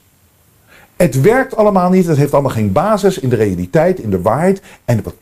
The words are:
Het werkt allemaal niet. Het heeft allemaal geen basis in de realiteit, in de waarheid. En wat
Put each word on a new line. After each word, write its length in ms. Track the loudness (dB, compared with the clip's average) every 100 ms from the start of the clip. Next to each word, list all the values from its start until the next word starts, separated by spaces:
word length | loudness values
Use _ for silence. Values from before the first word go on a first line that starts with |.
| _ _ _ _ _ _ _ -20 _ -2
Het 260 | -2 2
werkt 340 | 2 2 0 0
allemaal 340 | 2 2 2
niet. 180 | 2 2
Het 100 | 0
heeft 160 | 2
allemaal 180 | 0 0
geen 200 | -2 -2
basis 480 | 0 0 0 0 -2
in 100 | -2
de 60 | 0
realiteit, 640 | 0 -2 -2 0 0 -2
in 100 | -4
de 120 | -2
waarheid. 400 | 0 0 0 -2 -6 -12 -4
En 180 | -4
wat 100 | -4 -12